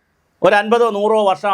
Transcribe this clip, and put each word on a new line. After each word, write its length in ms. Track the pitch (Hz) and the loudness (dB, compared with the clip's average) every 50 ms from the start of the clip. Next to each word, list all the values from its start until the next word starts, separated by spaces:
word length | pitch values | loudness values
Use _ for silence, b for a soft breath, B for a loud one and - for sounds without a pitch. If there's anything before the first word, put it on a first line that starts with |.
| _ _ _ _ _ _ _ _ - | _ _ _ _ _ _ _ _ 0
ഒരു 80 | 180 208 208 | 2 2 2
അൻപതോ 260 | 208 214 220 233 240 226 208 | 0 0 0 0 0 0 -2
നൂറോ 220 | 202 202 214 220 220 214 196 | -2 -2 0 0 0 0 0
വർഷം 220 | 185 185 - 208 | -2 -2 -2 -2